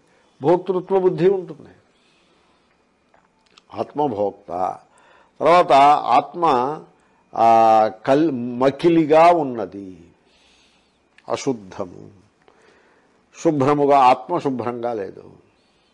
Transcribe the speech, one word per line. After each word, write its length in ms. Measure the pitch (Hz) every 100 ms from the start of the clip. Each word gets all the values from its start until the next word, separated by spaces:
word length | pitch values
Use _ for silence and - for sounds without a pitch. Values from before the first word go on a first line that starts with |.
| _ _ _ -
భోక్తృత్వ 560 | 135 175 180 180 175 190
బుద్ధి 300 | 185 156 185
ఉంటుంది. 420 | 196 165 156 - _ _ _ _ _ _ _ _ _ _ _ _ _ _ _ _ _ _ _ _
ఆత్మభోక్త. 1040 | 95 113 143 147 101 101 - - 87 92 - _ _ _ _ _ -
తర్వాత 320 | 143 175 160 139 143 143
ఆత్మ, 400 | 113 131 - 170 165 123 131 156 170 _ _ _ _ -
ఆ, 540 | 117 113 113 110 110 - -
కల్-, 520 | 139 165 127 120 120
మకిలిగా 760 | 135 139 170 165 147 156 170
ఉన్నది, 640 | 175 139 120 92 98 95 87 85 _ _ _ _ _ _ _ _ _ _ _ -
అశుద్ధము. 800 | 117 139 120 95 87 92 98 104 98 92 _ _ _ _ _ _ _ _ _ _ -
శుభ్రముగా, 540 | 170 147 131 147 139 139
ఆత్మ 400 | 127 131 - 170
శుభ్రంగా 540 | 147 123 113 120 117
లేదు, 320 | 113 95 92 95 95 _ _ _ _ _